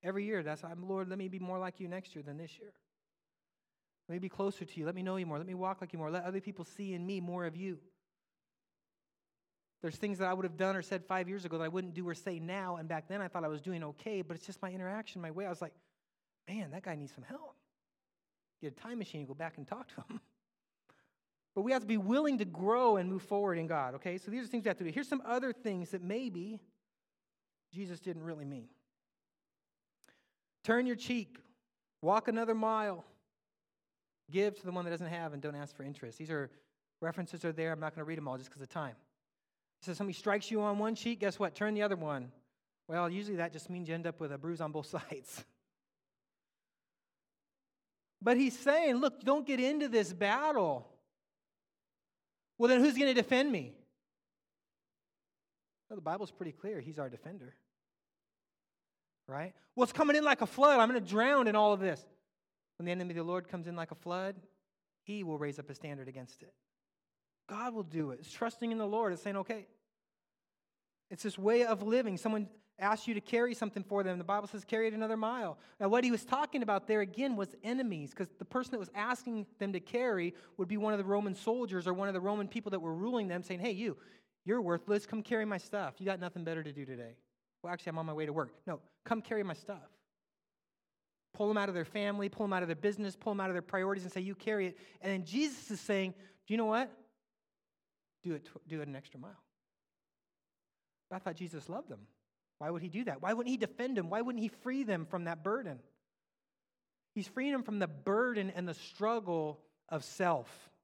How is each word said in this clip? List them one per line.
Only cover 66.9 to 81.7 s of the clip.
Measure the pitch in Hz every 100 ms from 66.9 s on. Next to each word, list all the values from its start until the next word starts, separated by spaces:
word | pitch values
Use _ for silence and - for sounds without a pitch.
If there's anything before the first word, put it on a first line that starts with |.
| _ _ _ _ _ -
God | 202 247
will | 226
do | 175 160 147
it. | 127
It's | -
trusting | - 233 - 233
in | 226
the | 208
Lord. | 214 220
It's | 170
saying, | 208 196
"Okay." | 190 220 190 _ _ _ _ _ _ _ _ _ _ _ _ _ _
It's | 185
this | 214 190
way | 196 240
of | 240 208
living. | 208 240 226 185
Someone | 226 214 202 - _ -
asks | 196 214 -
you |
to | 208
carry | - 233 240
something | 226 214 208
for | 190 202
them. | 190 180
The |
Bible | 175 202 202
says, | 208
"Carry | - 220 226
it |
another | 220 220 220
mile." | 220 247 202 147 - -
Now, | 196
what | 233
he | 247
was | 233
talking | - 262 294 285
about | 220 196 190
there, | 214
again, | 196 180 277
was | 220 190 -
enemies, | 214 254 247 170 143
'cause | - 180 -
the |
person | 185 254 254
that | 240
was | 185
asking | 202 220 247 247 220 196 -
them | 196
to | 190
carry | 185 240 254 196 175 175 - -
would | 180
be | 208
one | 214
of | 208
the |
Roman | 190 202 208
soldiers | 185 - 240 233